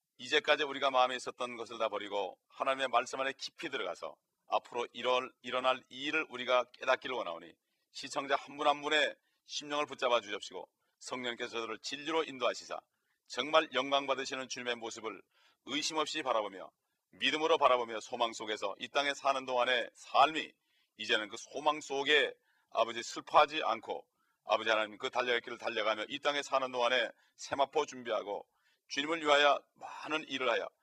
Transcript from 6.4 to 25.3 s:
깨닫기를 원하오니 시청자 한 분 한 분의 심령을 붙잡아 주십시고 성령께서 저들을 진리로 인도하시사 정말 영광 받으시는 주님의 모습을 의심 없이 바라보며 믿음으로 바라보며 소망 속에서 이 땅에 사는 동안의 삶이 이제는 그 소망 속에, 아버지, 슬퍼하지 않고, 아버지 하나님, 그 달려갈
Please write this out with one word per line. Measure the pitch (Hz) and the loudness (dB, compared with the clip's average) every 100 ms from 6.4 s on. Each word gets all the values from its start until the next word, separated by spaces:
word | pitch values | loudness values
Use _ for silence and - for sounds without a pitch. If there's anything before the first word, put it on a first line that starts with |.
| 123 127 120 | 2 2 2
깨닫기를 | - 131 127 135 120 | -4 0 0 0 -4
원하오니 | 90 85 85 - _ _ _ | -4 -8 -14 -20 _ _ _
시청자 | - 139 147 139 139 | -14 -6 -6 0 -2
한 | - 143 | -2 0
분 | 147 | 2
한 | 143 | 2
분의 | 147 151 135 - _ _ - | 2 2 2 -2 _ _ -12
심령을 | - 147 147 143 | -10 -4 -4 -4
붙잡아 | 131 131 120 | -2 2 2
주십시고 | 101 101 - 90 - _ _ _ | 0 -8 -8 -12 -14 _ _ _
성령께서 | - 127 123 117 120 | -10 -6 -6 -6 -6
저들을 | 113 113 110 | -4 -6 -6
진리로 | - 139 147 160 143 | -8 -8 -2 -2 -2
인도하시사 | 131 120 95 87 82 - _ _ _ _ | -2 -2 -2 -8 -12 -12 _ _ _ _
정말 | - 143 160 147 | -6 2 2 4
영광 | 123 139 139 139 | 0 2 0 0
받으시는 | 131 131 131 127 | -2 -2 -6 -8
주님의 | 131 123 120 | -6 -4 -4
모습을 | 113 117 110 98 _ _ _ _ 110 | -6 -8 -8 -10 _ _ _ _ -6
의심 | 143 147 156 | -4 -2 -2
없이 | 151 156 | -2 -2
바라보며 | 131 113 104 95 73 _ _ _ _ | 0 0 0 -8 -16 _ _ _ _
믿음으로 | 92 131 156 160 156 | -4 -2 2 2 6
바라보며 | 127 123 117 107 | 6 4 2 -6
소망 | - 120 117 | -6 -2 -2
속에서 | 110 107 107 101 - | -2 -6 -4 -4 -6
이 | 123 | -2
땅에 | 143 143 139 | 0 0 0
사는 | 139 135 131 | -2 -2 -2
동안의 | 123 123 123 104 - | 0 2 2 -2 -10
삶이 | - 120 147 156 92 _ _ _ _ - | 2 6 6 4 -6 _ _ _ _ -12
이제는 | 107 110 104 | 0 0 0
그 | 113 | -10
소망 | - 135 151 151 | -10 -2 -2 -2
속에, | - 139 139 147 117 - _ _ _ | -4 -2 4 4 4 -2 _ _ _
아버지, | - 113 117 | 0 0 0
슬퍼하지 | - 160 - 156 151 156 | -8 -10 4 6 6 2
않고, | 101 113 104 87 - _ _ _ - | 0 -2 -4 -8 -10 _ _ _ 0
아버지 | 107 110 | 0 4
하나님, | 110 107 104 | 2 0 -4
그 | 127 | -2
달려갈 | 123 123 | 0 2